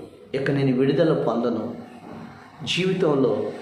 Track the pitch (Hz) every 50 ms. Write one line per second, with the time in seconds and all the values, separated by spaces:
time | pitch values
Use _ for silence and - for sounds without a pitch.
0 | - - - - - - - 135 139 139 139 139 139 135 123 123 135 139 156 170
1 | 165 156 151 - - 120 113 120 120 120 113 110 110 - - - - - - -
2 | - - - - - - - - - - - - - - - 170 185 185 180 -
3 | 180 156 147 135 131 113 104 - - - - -